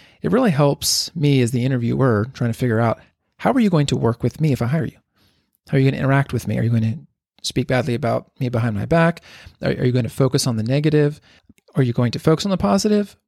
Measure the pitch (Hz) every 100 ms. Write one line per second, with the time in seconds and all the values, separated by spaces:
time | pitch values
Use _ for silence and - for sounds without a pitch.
0 | - _ - 220 233 139 143 143 - -
1 | - 170 147 135 120 127 127 127 117 135
2 | 135 104 123 - 120 - 123 110 117 -
3 | - _ _ - 202 262 208 160 139 131
4 | 117 - 123 - 156 123 117 160 120 -
5 | _ _ _ _ _ _ - 139 135 -
6 | 135 139 135 123 - 120 113 117 113 110
7 | - _ _ _ - 135 123 127 120 117
8 | 117 120 - - 123 123 117 101 120 165
9 | 165 - - - - - - - 127 123
10 | 113 - 131 139 139 110 110 143 151 151
11 | 147 147 _ _ _ _ _ - 123 127
12 | 120 135 160 160 202 185 202 196 214 208
13 | 202 -